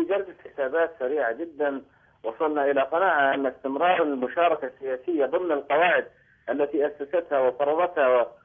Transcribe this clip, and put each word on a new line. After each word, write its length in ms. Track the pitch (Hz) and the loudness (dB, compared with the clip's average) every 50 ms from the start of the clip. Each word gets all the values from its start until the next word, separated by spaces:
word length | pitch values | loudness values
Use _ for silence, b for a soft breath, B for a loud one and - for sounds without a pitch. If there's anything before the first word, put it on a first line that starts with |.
| 330 339 | -2 0
جلسة 240 | 196 196 190 - - - - - - | -2 -2 -4 -6 -12 -18 -20 -14 -8
حسابات 380 | 147 131 127 147 165 165 165 - - | -6 -4 -2 0 0 0 0 -2 -4
سريعة 320 | 127 127 151 147 127 113 | -4 -2 0 0 0 -2
جدًا 500 | 113 139 170 170 - 135 147 143 139 131 - b b b b b b b - | -2 -4 -8 -10 -4 -4 -2 -2 -2 -6 -10 b b b b b b b -10
وصلنا 480 | 113 - - 165 151 151 147 139 143 | -8 -4 -2 -2 0 0 0 0 2
إلى 100 | 139 135 | 2 2
قناعة 520 | 135 - 156 175 196 185 160 143 139 135 139 | 0 0 0 0 2 2 2 4 2 2 2
أن 120 | 139 135 | 0 -2
استمرار 580 | 127 - - - 135 135 147 170 180 180 170 165 | -4 -4 -4 -6 -6 -2 0 2 2 2 2 2
المشاركة 640 | 147 139 123 127 123 - 170 170 170 156 - 139 127 - | 0 0 -2 -4 -2 0 2 2 2 2 0 -4 -8 -10
السياسية 500 | - 135 131 127 127 - 180 165 143 135 | -8 -6 -6 -6 -4 -4 -2 0 0 0
ضمن 260 | 135 160 175 180 165 | 0 0 -2 0 -2
القواعد 540 | 147 139 - - 143 160 175 175 151 131 - - b b b b b b b 113 | -2 -2 0 0 2 2 4 4 4 2 0 -4 b b b b b b b -4
التي 380 | 127 147 143 143 165 143 147 | -2 -2 -2 0 0 0 -2
أسستها 520 | 151 - - 143 - 185 170 170 - 147 135 | -2 -2 -6 -6 -4 -2 -4 -2 0 0 2
وفرضتها 800 | 131 123 123 - 143 143 151 165 180 175 - 156 135 127 127 120 | 2 2 0 0 0 0 2 2 0 0 2 2 4 4 4 4
و-، 40 | 113 - b b | 2 0 b b